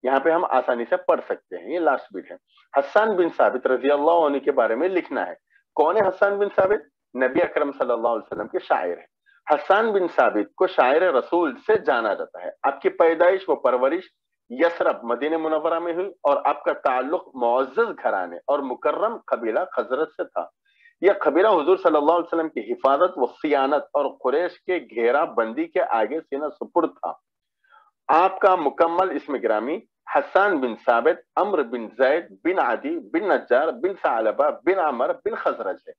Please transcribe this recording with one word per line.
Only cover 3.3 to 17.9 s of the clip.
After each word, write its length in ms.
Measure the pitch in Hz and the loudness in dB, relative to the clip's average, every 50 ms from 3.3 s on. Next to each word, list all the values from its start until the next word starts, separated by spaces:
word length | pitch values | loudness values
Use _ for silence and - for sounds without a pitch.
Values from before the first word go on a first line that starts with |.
साबित 360 | - - 135 107 101 127 - 127 | 2 2 2 2 2 0 0 0
रजी 220 | 127 123 123 139 | 0 0 2 2
अल्लाह 340 | 147 147 143 160 170 170 165 | 0 2 4 4 4 4 4
अन्हु 140 | 147 143 139 | 2 0 0
के 120 | 131 147 139 | -2 -2 0
बारे 220 | 131 117 110 113 | 2 2 0 0
में 120 | 120 156 185 | 0 0 0
लिखना 340 | 190 175 - - - 143 90 | 0 -2 -4 -4 -6 -6 -6
है। 120 | 90 87 _ _ _ _ _ _ _ _ - | -6 -8 _ _ _ _ _ _ _ _ 2
कौन 200 | 147 156 180 220 | 2 2 4 2
है 80 | 202 190 | 2 0
हसन 300 | 185 - - 202 202 196 | 2 2 0 0 2 0
बिन 120 | 202 202 | -2 -2
साबित? 360 | - - 190 190 208 214 - _ _ _ _ _ _ | 0 0 2 2 0 -2 -4 _ _ _ _ _ _
नबी 240 | 123 131 127 131 160 | -2 -2 0 2 0
अकरम 300 | 175 165 - 156 151 143 135 | 0 0 0 -2 -4 -4 -4
सल्लल्लाहु 420 | - 139 123 120 113 113 117 117 | -6 -2 -2 -2 -2 0 -2 -2
अलैहि 100 | 110 101 | -2 -6
वसल्लम 220 | _ - - 104 113 | _ -10 -10 -10 -6
के 120 | - 123 | -6 -8
शायर 360 | - - 151 - - - 87 - | -2 -2 -2 -2 -2 -4 -6 -8
हैं। 80 | - _ _ _ _ _ _ _ _ - | -12 _ _ _ _ _ _ _ _ 0
हसन 440 | 151 143 - - 202 202 226 233 | 0 0 2 2 2 2 4 2
बिन 160 | 208 196 185 165 | 0 0 0 0
साबित 400 | - - 131 113 101 107 101 - _ - | 0 2 2 2 2 0 -4 -4 _ -2
को 100 | 190 185 | -2 0
शायर 340 | - - 143 123 135 160 185 185 | 2 2 4 4 4 4 2 4
रसूल 460 | 147 131 113 - - 170 175 151 120 104 | 2 0 0 0 0 0 0 0 -2 -6
से 200 | - - 214 214 - | -2 0 0 0 2
जाना 300 | 151 139 120 113 107 98 | 0 0 0 2 0 -2
जाता 300 | 85 82 - _ 90 90 | -2 -4 -10 _ -12 -12
है। 80 | 90 - _ - | -12 -14 _ -4
आपकी 240 | 131 139 - - 190 | -4 -4 0 -2 -4
पैदाइश 540 | 185 - 175 165 165 160 175 175 196 185 190 - | 2 4 4 4 4 4 4 4 4 2 0 -2
व 60 | 151 - - | -2 0 0
परवरिश 460 | 127 120 127 127 135 151 180 185 - _ _ _ _ _ _ _ _ | 0 0 2 2 0 0 -2 -8 -10 _ _ _ _ _ _ _ _
यसरब 500 | 120 127 156 170 170 - - - - - 117 | -4 0 0 0 0 0 -2 -2 -2 -2 -4
मदीने 320 | 117 117 120 135 151 160 165 | -4 -4 -2 -2 -2 -2 -2
मुनव्वरा 420 | 156 156 156 156 151 165 165 165 | -2 -2 -2 0 0 0 -2 -2
में 140 | 170 175 165 | -4 -4 -4
हुई 160 | 170 185 202 - _ _ | -4 -6 -6 -8 _ _
और 180 | 147 143 - - | 0 0 2 2
आपका 280 | 135 147 - - 170 151 - | -2 -2 -2 -2 -4 -4 -2
ताल्लुक 500 | - 151 127 127 127 135 165 180 180 - _ | -2 0 0 0 -2 -2 -4 -6 -6 -8 _
मुअज़्ज़ज़ 560 | 131 123 117 120 127 135 131 131 175 233 220 | -2 0 0 2 0 0 -2 0 -2 -2 -2